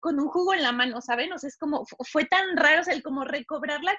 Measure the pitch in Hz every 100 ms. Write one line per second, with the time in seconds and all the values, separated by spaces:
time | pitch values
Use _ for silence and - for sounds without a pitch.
0 | 330 285 294 359 359 381 262 247 254 233
1 | - 233 320 349 277 - 302 294 - -
2 | 254 311 269 381 381 330 302 311 359 311
3 | 302 269 262 285 240 294 294 294 349